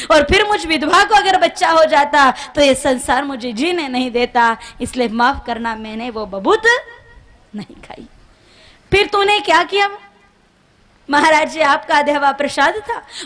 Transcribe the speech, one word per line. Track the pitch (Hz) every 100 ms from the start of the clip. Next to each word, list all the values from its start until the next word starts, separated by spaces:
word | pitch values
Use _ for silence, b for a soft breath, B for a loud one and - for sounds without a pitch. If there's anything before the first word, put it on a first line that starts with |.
| B
और | 302
फिर | 294 392 415
मुझ | 415 320
विधवा | 311 302 370
को | 415
अगर | 415 381 370
बच्चा | 339 - 330
हो | 320
जाता | 311 294 285 294 262
तो | - - 294
ये | 277
संसार | 262 277 254 - 254
मुझे | 285 262 247
जीने | 214 339 359 277
नहीं | 254 254
देता, | 233 247 240 233 226 B B
इसलिए | - 247 233
माफ | 226 247 254 240
करना, | 226 233 220
मैंने | 220 220 247
वो | 220 202
बबूत | 196 240 440 466 494 - - - - - _ _
नहीं | 214 - -
खाई।" | - - 233 _ _ _ b b b b -
"फिर | 392 403
तूने | 403 403 415
क्या | 403 330
किया?" | 349 403 403 403 - _ _ _ _ _ _ _ _ _ -
"महाराज | 285 311 302 311
जी, | 320
आपका | 285 311 - 294
देवा | 285 294 277
प्रसाद | 277 285 294 302
था, | 427 440 - - B